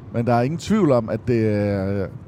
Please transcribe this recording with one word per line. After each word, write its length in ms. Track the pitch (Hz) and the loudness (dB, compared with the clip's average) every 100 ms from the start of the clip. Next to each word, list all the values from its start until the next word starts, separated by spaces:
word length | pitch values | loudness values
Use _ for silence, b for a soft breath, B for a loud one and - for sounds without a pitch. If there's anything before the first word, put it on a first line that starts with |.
| - | -8
Men 140 | 117 117 | -4 0
der 80 | |
er 80 | 120 | 2
ingen 160 | 127 165 | 2 -2
tvivl 340 | - 214 160 | 0 2 4
om, 160 | 123 110 | 2 0
at 120 | 107 127 | -4 0
det, 160 | 117 110 104 104 101 95 101 | 2 2 2 0 0 -2 -2
øh, 80 | 90 - | -4 -8